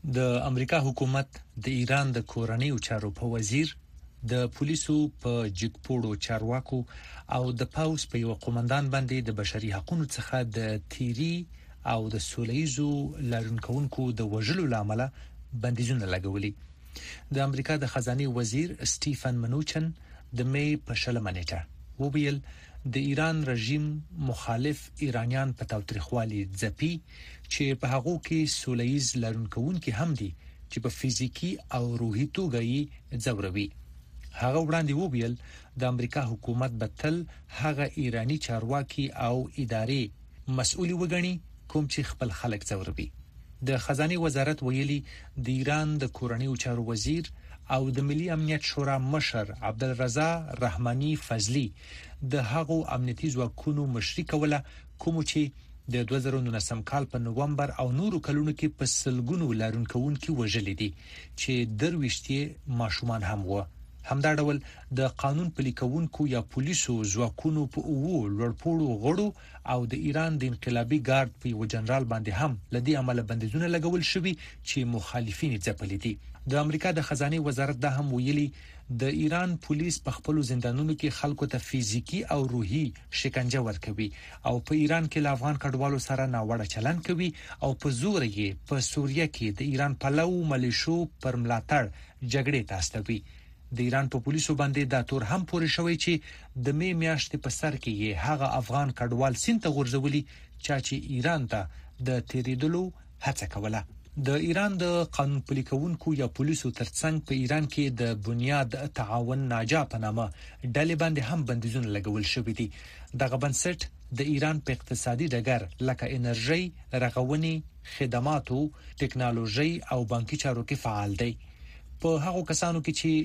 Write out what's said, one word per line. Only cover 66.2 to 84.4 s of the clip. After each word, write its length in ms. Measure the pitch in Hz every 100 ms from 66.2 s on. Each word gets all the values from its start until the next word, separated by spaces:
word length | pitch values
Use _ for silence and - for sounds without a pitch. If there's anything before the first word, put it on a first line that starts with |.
| 151
یا 140 | 123 -
پولیسو 400 | 131 139 185 - 120 104
ځواکونو 520 | 107 117 - 160 156 139 -
په 60 | -
اوو 240 | 139 151 165 104 101
لوړپوړو 500 | 120 120 165 165 147 110
غړو 240 | 120 180 208 - - - -
او 60 | 127 117
د 120 | 139 156
ایران 300 | 147 165 151
د 140 | 127
انقلابي 480 | 120 123 120 117 147 123
ګارد 220 | 135 127 -
په 120 | 123
یوه 120 | 107 107
جنرال 340 | 113 107 135 120
باندې 200 | 113 107 92
هم 140 | 151 110 -
له 60 | 123 127
دې 80 | 147
امله 260 | 127 123 107
بندیزونه 360 | 117 110 147 170 170
لګول 280 | 165 180 156
شوي 220 | 190 180 165 - - -
چې 100 | 139 120 117
مخالفین 560 | - 123 113 98 156 110
یې 80 | 110
ځپلي 340 | - 95 98 113
دي. 80 | 101 - - 131
د 20 | 143 151
امریکا 260 | 151 185
د 140 | 160 143
خزانې 320 | 135 143 160 147
وزارت 300 | 127 135 123
دا 60 | 143 131
هم 100 | 143
ویلي، 320 | 123 127 147 143 - - - - 120
د 20 | 135 151
ایران 340 | 156 170 180 170 -
پولیس 320 | 151 170 - -
په 60 | -
خپلو 260 | - 151 127
زندانونو 460 | 123 120 127 156
کې 240 | 151 151 -
خلکو 300 | 143 147 143
ته 140 | - -
فزیکي 560 | 135 107 117 - 185 233 147
او 40 | 131
روحي 280 | 120 101 139 139 - - -
شکنجه 420 | 135 131 123 135 113
ورکوي 400 | 98 - 104 101 - - -